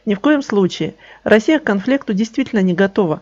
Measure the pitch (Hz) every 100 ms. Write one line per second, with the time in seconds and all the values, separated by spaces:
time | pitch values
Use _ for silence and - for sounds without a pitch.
0 | - 196 294 302 277 202 185 - 156 -
1 | - - - 214 220 311 311 202 196 269
2 | - 196 226 - 262 220 190 170 196 208
3 | 185 156